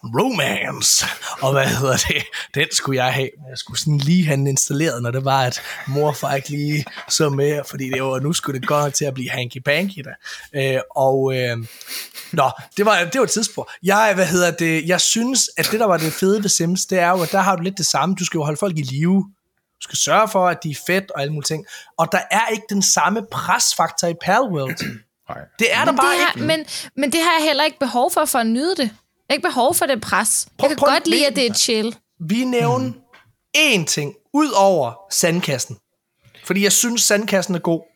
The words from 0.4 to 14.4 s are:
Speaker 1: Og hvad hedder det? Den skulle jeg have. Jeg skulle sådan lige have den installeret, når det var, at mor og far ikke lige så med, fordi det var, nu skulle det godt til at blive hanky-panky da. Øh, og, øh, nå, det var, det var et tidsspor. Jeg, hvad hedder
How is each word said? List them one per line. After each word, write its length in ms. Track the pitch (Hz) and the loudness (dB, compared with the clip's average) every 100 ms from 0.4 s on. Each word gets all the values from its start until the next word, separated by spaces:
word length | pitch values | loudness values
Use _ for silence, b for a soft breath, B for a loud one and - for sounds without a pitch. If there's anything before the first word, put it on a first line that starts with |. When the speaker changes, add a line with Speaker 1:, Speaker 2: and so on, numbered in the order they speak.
| 131 98 101 - - - - B B B | -2 -2 -6 -2 0 0 -2 B B B
Speaker 1:
Og 100 | 131 | 0
hvad 140 | 139 135 | 2 2
hedder 300 | 120 135 127 | 0 0 0
det? 260 | - 151 - B B 139 | 0 -2 -4 B B -2
Den 120 | 156 | -2
skulle 320 | - - 131 | -2 -2 0
jeg 100 | 127 | 0
have. 160 | 131 131 - - | 0 -4 -6 -18
Jeg 80 | 127 | -14
skulle 220 | - - | -10 -4
sådan 180 | 156 147 | 0 0
lige 280 | 139 180 156 | 4 4 4
have 120 | 139 | 2
den 100 | 139 | 2
installeret, 540 | 135 - 143 160 120 | 0 0 0 0 0
når 80 | 120 | -2
det 140 | 131 135 | -2 0
var, 160 | 135 | 2
at 180 | 127 - B B - | 2 -2 B B -4
mor 200 | 139 147 | 0 0
og 80 | 143 | 0
far 180 | 139 139 | -4 -4
ikke 140 | 139 | -4
lige 360 | 147 147 151 - B B | -4 -2 -2 -4 B B
så 200 | - 156 | 0 2
med, 320 | 139 143 147 135 | 2 0 0 -6
fordi 200 | 143 131 | -8 -6
det 140 | 127 | -2
var, 160 | 135 131 | -2 -2
nu 140 | 139 | -2
skulle 260 | 170 - 131 | -2 -4 -6
det 80 | 123 | 0
godt 260 | 147 147 | 0 2
til 120 | - 147 | 0 -4
at 80 | |
blive 160 | 131 123 | -4 -6
hanky-panky 720 | 127 123 135 135 147 196 190 131 | -6 -6 -6 -2 0 -2 -6 -14
da. 80 | - B B B 143 135 131 | -16 B B B -2 0 -2
Øh, 40 | - - | -2 0
og, 400 | 135 135 135 131 | 2 4 2 0
øh, 200 | 123 117 113 B B B B B B | -2 -4 -8 B B B B B B
nå, 200 | 160 131 - B - | 2 2 0 B 0
det 80 | 208 | 2
var, 180 | 202 | 4
det 160 | 175 262 | 2 0
var 40 | |
et 80 | 233 | 0
tidsspor. 400 | - 226 - 123 B | 0 -2 -6 -12 B
Jeg, 280 | 175 202 220 185 | 0 4 4 2
hvad 100 | 175 | 2
hedder 260 | 180 | 4